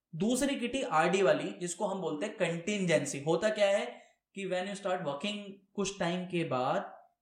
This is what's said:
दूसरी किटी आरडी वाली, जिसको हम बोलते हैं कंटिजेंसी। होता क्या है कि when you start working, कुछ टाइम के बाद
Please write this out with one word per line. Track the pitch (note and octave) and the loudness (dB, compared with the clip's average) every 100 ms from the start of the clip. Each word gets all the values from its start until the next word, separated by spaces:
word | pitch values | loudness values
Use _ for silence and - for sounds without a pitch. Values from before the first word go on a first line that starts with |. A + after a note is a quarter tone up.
| _ D#3 | _ -2
दूसरी | G#3+ B3+ C#4 A#3+ | 0 2 0 0
किटी | A#3+ C4+ | -2 -2
आरडी | - D#3 F3 G3 | 0 2 4 6
वाली, | F3+ C#3+ F#3 - | 6 4 0 -6
जिसको | F3 - G3+ | -8 -4 -4
हम | F#3+ | -2
बोलते | D#3+ D#3 G#3+ | -4 -4 -4
हैं | - | -2
कंटिजेंसी। | E3 E3+ G#3 G#3 F3+ D3+ C#3 C#3+ | -2 -2 -2 0 4 4 2 -4
होता | D3+ F3+ G#3+ | 0 2 2
क्या | G#3+ G3 | 4 4
है | G#3 A#3+ - - _ _ G3 | 4 0 -10 -20 _ _ -8
कि | F#3 | -4
when | F3+ | -2
you | G3 F#3+ | -4 -4
start | F#3+ F3 | -2 -2
working, | D3 - G3+ G#3 G3+ - _ | -2 -4 -4 -6 -10 -16 _
कुछ | - F#3+ - | -4 -4 -2
टाइम | F3 F3+ F3+ | -2 -2 -2
के | F3 | -2
बाद | D3 B2+ C3 F#3 - - - _ | 0 0 0 0 -4 -14 -20 _